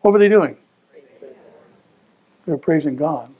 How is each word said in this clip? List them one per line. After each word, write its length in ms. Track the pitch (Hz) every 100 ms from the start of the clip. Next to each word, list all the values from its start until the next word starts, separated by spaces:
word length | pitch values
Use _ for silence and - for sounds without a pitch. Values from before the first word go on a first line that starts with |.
What 100 | 208
were 80 | 202
they 100 | 202
doing? 280 | 208 151 - _ _ _ - _ _ - - - _ _ _ _ _ _ _ _ _
They 60 | -
were 60 | 143
praising 380 | - 160 147
God. 340 | 131 151 139 120